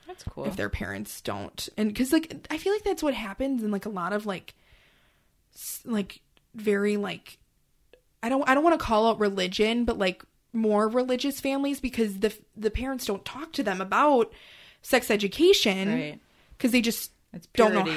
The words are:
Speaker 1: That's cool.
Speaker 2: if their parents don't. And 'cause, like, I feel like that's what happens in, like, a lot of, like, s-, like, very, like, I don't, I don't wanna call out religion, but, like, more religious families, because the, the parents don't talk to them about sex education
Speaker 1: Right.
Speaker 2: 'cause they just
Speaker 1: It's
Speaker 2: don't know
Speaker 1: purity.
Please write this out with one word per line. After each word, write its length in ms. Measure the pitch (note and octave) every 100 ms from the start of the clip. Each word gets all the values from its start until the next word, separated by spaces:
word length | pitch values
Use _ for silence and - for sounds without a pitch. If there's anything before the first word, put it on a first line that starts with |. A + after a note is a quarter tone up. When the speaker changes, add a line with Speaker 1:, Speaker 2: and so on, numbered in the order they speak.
| -
Speaker 1:
That's 160 | F#4
cool. 200 | - - -
Speaker 2:
if 100 | -
their 140 | -
parents 500 | - - G2 G#2+ -
don't. 480 | - G2+ G2 - - -
And 180 | G#3+
'cause, 180 | G#3 C4
like, 340 | D#4+ D#4+ - -
I 60 | D#4
feel 160 | F#4+
like 120 | G#4
that's 180 | G#4 F#4
what 120 | D4+
happens 480 | A#3 A3 G3 C4+ C4
in, 80 | G#3+
like, 140 | G3+
a 60 | A#3+
lot 220 | G3 F3
of, 120 | G#3 G#3+
like, 280 | F#3 - - _ _ _ _ _ _ _ _ _
s-, 280 | - - -
like, 360 | A#3 A3 G3 - _ _ _
very, 420 | A3+ G#3+ G3+ G#3 G#3
like, 420 | G3+ - - - _ _ _ _ _ _ _ _
I 60 | A3+
don't, 200 | C4+ C#4
I 60 |
don't 100 | C4+
wanna 140 | E4 D#4+
call 300 | - G#3+ A3+
out 100 | G#3+
religion, 640 | G#3 G3 F#3 F#3+ G#3+ A#3
but, 140 | A#3+ A3+
like, 240 | F#3+ F3+ - _ _
more 360 | A3+ A3 G#3 G#3+
religious 500 | A#3+ B3+ B3 C#4 C4+
families, 420 | C#4 C4+ C#4 C#4
because 380 | B3+ - A3 F#3+
the, 140 | G#3+ G#3 _ -
the 140 | G#3+
parents 340 | G#3+ B3+ C4 -
don't 180 | G3
talk 280 | - B3+ D#4+
to 100 | -
them 180 | G#3 F#3
about 520 | F#3+ G3+ D4 C4+ A3 - - - - _
sex 280 | - B3+ A#3
education 800 | G#3 G3+ - E4+ G4+ A3+ F#3+ G3
Speaker 1:
Right. 260 | A#3+ C4 - _ _ _ -
Speaker 2:
'cause 140 | C4
they 80 | B3
just 320 | A3+ A3 - _ _
Speaker 1:
It's 140 | F3 -
Speaker 2:
don't 180 | - A3
know 120 | F#3+
Speaker 1:
purity. 120 | D#3+